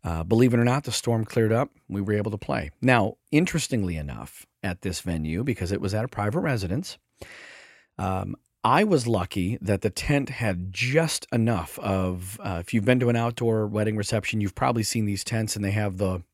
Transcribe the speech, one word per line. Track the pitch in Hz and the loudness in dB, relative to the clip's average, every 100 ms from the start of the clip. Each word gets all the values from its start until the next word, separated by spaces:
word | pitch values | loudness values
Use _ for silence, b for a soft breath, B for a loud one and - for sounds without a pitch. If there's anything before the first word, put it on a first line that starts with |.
Uh, | - 82 | -4 -4
believe | 80 113 127 | 2 6 6
it | 117 | 6
or | |
not, | 117 131 | 4 2
the | 135 | -2
storm | - - 117 | -4 0 0
cleared | 107 - 110 | 0 2 4
up. | 113 139 _ _ | 2 0 _ _
We | 101 | -4
were | 98 | 0
able | 104 107 | 0 0
to | 104 | -6
play. | - 131 76 _ | -4 -4 -4 _
Now, | 123 123 98 - _ | 4 4 4 -2 _
interestingly | 147 185 165 - 120 92 80 | 2 2 0 -2 -2 0 -2
enough, | 73 58 - - - _ | -6 -8 -12 -16 -20 _
at | 98 87 | -6 -4
this | 98 - | -6 -6
venue, | - 82 78 85 | -4 -4 -2 -2
because | 131 113 87 | -2 -2 -2
it | 98 | -2
was | 95 | -2
at | 107 | -2
a | 120 | -4
private | - 104 139 | -2 -2 -2
residence, | 170 123 92 110 185 - _ _ B B B B B B B - | -2 -2 -2 -4 -6 -14 _ _ B B B B B B B -6
um, | 95 95 95 101 _ _ | -2 -2 -4 -10 _ _
I | 110 143 | 4 4
was | 214 165 117 | 6 2 2
lucky | 107 87 101 90 120 | 0 0 -2 -2 -2
that | 95 98 | 0 0
the | 110 | 0
tent | - - 143 135 | -2 0 0 0
had | 131 117 90 92 | -2 -2 -2 -6
just | 98 123 147 160 - - | -2 0 2 0 -4 -2
enough | 123 113 107 80 - | 0 2 0 -4 -8
of, | 98 95 92 90 92 101 | -2 0 0 -4 -8 -10
uh, | 101 87 | -6 -6
if | 87 | -2
you've | 117 | 0
been | 104 127 | 4 4
to | 120 | 4
an | 117 | 2
outdoor | 117 117 117 110 107 | 0 0 0 2 0
wedding | 107 107 107 | 0 0 0
reception, | 101 113 - 110 | 0 -2 0 -2
you've | 98 | -2
probably | - 131 117 | 0 0 0
seen | 107 117 | -2 0
these | 104 98 | 0 -2
tents, | - 113 110 107 | -2 -2 -2 -2
and | |
they | 101 | 0
have | 101 104 92 | 0 0 0
the | 98 92 - | -2 -2 -8